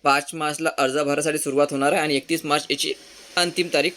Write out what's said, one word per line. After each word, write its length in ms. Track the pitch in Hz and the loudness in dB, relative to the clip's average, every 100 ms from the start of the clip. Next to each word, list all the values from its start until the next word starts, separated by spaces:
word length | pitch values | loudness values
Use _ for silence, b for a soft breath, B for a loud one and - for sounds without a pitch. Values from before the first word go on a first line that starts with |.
पाच 300 | 143 147 - | 4 2 0
मार्चला 360 | 165 151 151 160 - | -6 -4 -2 -4 0
अर्ज 200 | 135 139 | 0 0
भरायसाठी 400 | 143 143 151 151 | 0 0 0 -2
सुरुवात 300 | 147 135 143 | 0 2 2
होणार 200 | 139 143 | 2 2
आहे 100 | 175 | 2
आणि 140 | 156 139 | 0 -2
एकतीस 300 | - 165 156 | -2 -4 0
मार्च 200 | 147 - | -2 0
याची 240 | 147 156 - - - - - | -4 -4 -6 -12 -20 -6 -2
अंतिम 320 | 175 170 170 | -2 0 0
तारीख 180 | 156 143 | 0 0